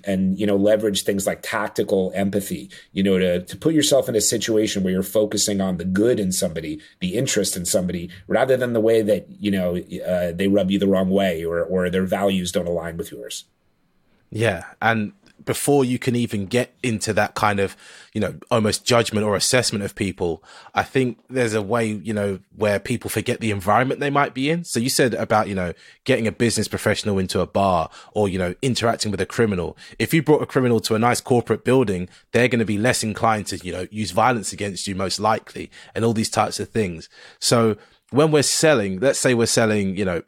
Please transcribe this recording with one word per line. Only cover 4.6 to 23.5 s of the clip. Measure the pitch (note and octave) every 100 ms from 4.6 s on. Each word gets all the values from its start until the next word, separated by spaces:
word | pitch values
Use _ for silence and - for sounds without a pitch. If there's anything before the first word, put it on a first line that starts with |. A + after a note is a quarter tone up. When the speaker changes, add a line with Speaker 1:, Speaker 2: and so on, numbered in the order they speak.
| G#2+ G#2
Speaker 1:
where | F#2
you're | F#2
focusing | F#2+ A2 G#2+ G#2 G#2 G2+
on | F#2+ F2+
the |
good | F2 F#2 A2+ B2
in | F#2+
somebody, | F2+ F2+ D#2+ D#2+ D#2 - -
the | F#2 G2+
interest | C3 - F#2+ G2
in | F2
somebody, | G2+ F2+ F2 F2 - -
rather | G#2+ C3 C3
than | B2
the | A#2
way | A2 A2+
that, | G#2+ G2 - -
you | G2+
know, | G2 F2+ F2 - F#2 E2+
uh, | F2+ F2
they | E2+ G2
rub | G2+ F#2
you | G2
the | G2
wrong | F#2+ F#2+
way | F#2+ G2 E2
or, | E2 E2+
or | E2+ F#2 F2+
their | F#2 F#2
values | F#2+ G2 F#2+ F2+
don't | F#2+ F2
align | F2 E2 E2
with | -
yours. | - - - - _ _ _ _ _ _ _ -
Speaker 2:
Yeah. | A2 A2+ F2 - -
And | A2 A2+ G#2 - _ _
before | - A#2+ - C#3+
you | B2+ B2
can | - A#2+
even | A#2+ G#2+ F#2+
get | A#2+ A#2+ _
into | B2 G#2+ -
that | G#2 G#2
kind | - G#2+ G2+
of, | F#2+ - - - -
you | A2
know, | F#2+ D#2 -
almost | A#2+ G#2+ G2 -
judgment | A#2+ A2+ G#2+ G#2+
or | G2
assessment | - B2+ A2+ A2
of | G2+ -
people, | G2+ - F2+ D#2 - - - -
I |
think | G2 C3+ B2+ A2+ -
there's | C3 A#2+ G#2+
a |
way, | G2 A#2 A2+
you | G#2+ F2
know, | G#2 G2+ F#2+ _ -
where | G#2 G2+
people | - A#2+ G#2
forget | - G#2+ A#2+
the |
environment | A2+